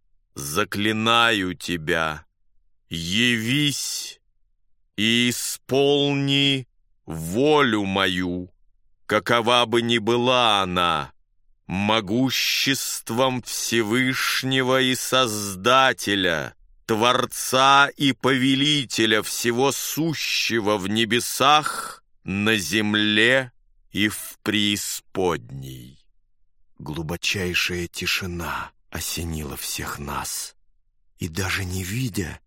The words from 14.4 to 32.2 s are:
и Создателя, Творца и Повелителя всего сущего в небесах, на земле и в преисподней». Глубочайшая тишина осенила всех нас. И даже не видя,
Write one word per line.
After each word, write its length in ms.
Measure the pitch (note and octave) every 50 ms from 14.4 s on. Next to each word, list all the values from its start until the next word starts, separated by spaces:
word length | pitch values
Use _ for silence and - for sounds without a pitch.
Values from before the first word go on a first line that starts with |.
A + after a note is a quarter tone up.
| - C3 C3+ C3 C3 B2 C3 C3
и 140 | C3 B2+ C3
Создателя, 1600 | A#2+ - - B2+ C3 C3 A2+ G#2+ G#2+ G#2 G2+ G2 F#2 F#2+ B2 B2+ C3+ C3 C3 A#2 - - G2 G2+ G2 F#2 F2 E2 D#2 C2+ A1+ - _ - - - _ _
Творца 1000 | - A2+ G#2 A2+ A#2+ B2+ B2 B2 - - - - - - C3 C3+ C3+ C#3 C#3 C#3 C#3 -
и 160 | - D3 C3+
Повелителя 1080 | B2+ - - B2+ C3+ C3 B2+ C3+ C3+ C3+ C#3+ D3+ D3+ D3 B2+ G#2 - - A2 A2 A2 G#2+
всего 500 | F#2+ - - - - A#2+ A#2 A#2+ C3 C#3
сущего 1040 | A#2+ - - - - C#3+ D#3+ E3 D3 - - - - - - - A2 A#2 G2+ G2+ G#2
в 120 | G2+ F2+ F#2+
небесах, 1160 | G#2+ A2+ A#2 G#2+ A2+ A#2+ - - - - B2+ C#3 D3+ D3+ C#3+ - - - - - - - _ _ _ _ -
на 320 | - F#2 G2 G#2 A2 A2+
земле 960 | G#2+ F2+ D2+ F2+ A2 G#2+ G#2 G#2 G#2 G#2 G#2 G#2 G#2+ A2 A#2+ C3 C3+ C3 A#2+ _ _ _ _ _ _ _ _
и 160 | - F#2 G#2 G#2
в 300 | - - - - - _
преисподней». 1600 | - - G2+ G#2+ G#2 G#2 G#2 F#2+ - - - - _ _ - F#2+ F#2+ F2 E2 D2+ A1+ A#1 C2+ C#2 C2+ C2 C2 B1+ A#1+ B1+ C2+ - _ _ _ _ _ _ _ _ _ _ _ _ _ _ _ -
Глубочайшая 1080 | - D#2 D2+ E2 E2 D2+ E2+ - - - - G2 F2+ F2+ F2 E2+ - - F2+ F2 F2 E2+
тишина 840 | - - F2+ E2+ - - G2 F2+ F2 E2+ E2 D#2+ D#2 D2+ D2+ - _ _ _ -
осенила 640 | - E2 - - - E2+ E2+ E2 D#2+ D#2 D2+ C#2 C#2
всех 420 | - - - - - D#2 D2+ - D2
нас. 560 | C#2+ C#2 C#2+ C#2+ C#2+ - - - - - - _ _ _ _ _ _ _ _ _ _ _ _ -
И 100 | G2+ F2
даже 360 | D#2+ G2 F#2+ F#2+ F2+ G2 G2
не 200 | F#2 F2+ F#2 F#2
видя, 560 | F2 G#2 B2 C3 A#2+ F2 G#2